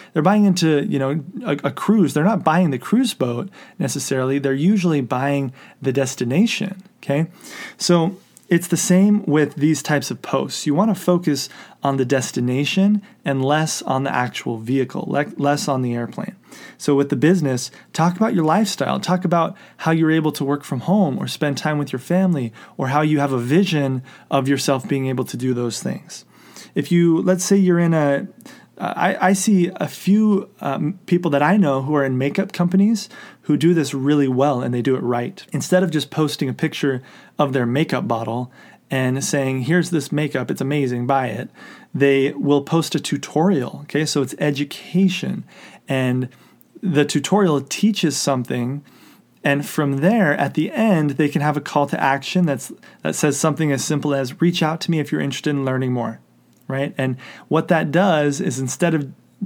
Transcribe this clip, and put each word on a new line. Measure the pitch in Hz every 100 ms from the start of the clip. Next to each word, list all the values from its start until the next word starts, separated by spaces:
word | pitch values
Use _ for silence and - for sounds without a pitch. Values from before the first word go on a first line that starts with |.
| -
they're | 160
buying | 165 214
into, | 202 175 165 147 127
you | 139
know, | 135 156 135 - 240
a, | 143
a | 143
cruise. | - - 220 147
They're | 147 175
not | 202
buying | 160 170 170
the | 127
cruise | - 226 247
boat | - 123 120 - - - -
necessarily. | 135 139 - 131 131 139
They're | 135
usually | 135 170 214 175 147
buying | 120 127 139 143 135 - - -
the | 135
destination, | 131 131 - 120 147 233 - - - - _
okay? | - 143 160 - - - - -
So | - 175 165 190 _ - -
it's | 170 175
the | 165
same | - 185 202 208
with | - 151 143 143
these | 156 147
types | - 147 139
of | -
posts. | - 135 139 - 151
You | 147
wanna | 220
focus | 185 - 175 175 139 - - - -
on | 139 135
the | 127
destination | 135 - 123 123 127 143 190 202 208 - _ 143
and | 135
less | 131 156 156 -
on | - 131
the | 135
actual | 127 123 - 127 117
vehicle, | 110 135 127 - -
le-, | 139 147 -
less | 143 143 -
on | 131
the | 123 120
airplane. | 117 - - - _ - - -
So | -
with | 139 143
the | 131
business, | 151 185 143 123 - - -
talk | - 170 180
about | 220 202
your |
lifestyle. | 156 185 214 - 131 135
Talk | - 185 180
about | 170 160 - - -
how | 165
you're | 165 160
able | 160 151
to | 143 139
work | 143
from | - 131
home | - 208 165 131
or | 123
spend | - 147 135
time | 151 147
with | 143
your | 127
family, | - 180 185 151 117 - - -
or | 131
how | 143
you | 156 151
have | 139
a | 131
vision | 120 165 190 156 135 131 131 - -
of | 139 135
yourself | 139 139 131 -
being | 139 131
able | 131 123
to | 120
do | 127 120
those | 120 -
things. | 131 135 - - - _ - - - -
If | 127
you, | 175 170 160
let's | 190 185
say | - 202
you're | 180 175
in | 170 160
a, | 147 139 - - - - - -
I, | - - - - 185
I |
see | 196 220 190 175 -
a | 151
few, | - 185 208 214 196 - -
um, | 143 139 151 - -
people | 175 175
that | 143
I | 147 208
know | 156 135
who | 135 151
are | 135
in | 127
makeup | 139 - 196
companies | - 175 190 208 220 - - - -
who | - 147
do | 165
this | 170 135
really | 139 135 147 135
well | 127 143 127
and | 127
they | 123
do | 127 131
it |
right. | 147 120 120 - -
Instead | 143 - 185
of | 185
just | 151 -
posting | - 147 - 135
a |
picture | - 160 - 139 127 - - - -
of | 143
their | 131 117
makeup | 131 160 127 -
bottle | 113 113 120 127 - - - -
and | 131 127 131
saying, | - 143 135 131
"Here's | 127 175 175
this | 165 -
makeup, | 147 147 135 117
it's | -
amazing, | 135 147 131 123 123
buy | 135 123
it," | 95 - - - - - 127
they | 139 135 135
will | - 160 143
post | 143 165 160
a | -
tutorial, | - 139 - 147 180 156 123 139
okay? | 147 147 156
So | 147
it's | 131 -
education, | 151 139 143 - - 175 190 180 131 120 - - - - -
and | 131 127 127 123 - _ _ _ -
the | 190 147 143
tutorial | 147 - 202 185 139
teaches | 135 - 214 202 156 135
something, | - 131 120 123 120 143 - - - - _ _
and | 143 139 143
from | - 143 139
there, | 170 233 160 -
at | -
the | - -
end, | 294 226 165 147
they | 139 147
can | 147
have | 147 147
a |
call | 147 147 139
to | -
action | 135 135 - 185 170
that's, | 131 - - - -
that | 156 156
says | 151 -
something | 160 147 151
as | 135
simple | - 147 147
as, | 139 131 -
"Reach | 175 175
out | 156 160
to | -
me | 160
if | 143
you're | 156
interested | 143 131 151
in | 143 135
learning | 131 131
more," | 123 113 113 _ _ _ _ -
right? | 135 143 -
And | 131 131 - - -
what | 156 185
that | 165 156
does | 160 196 156 147 139
is | - 123
instead | 131 - 170
of, | 160 135 - _ -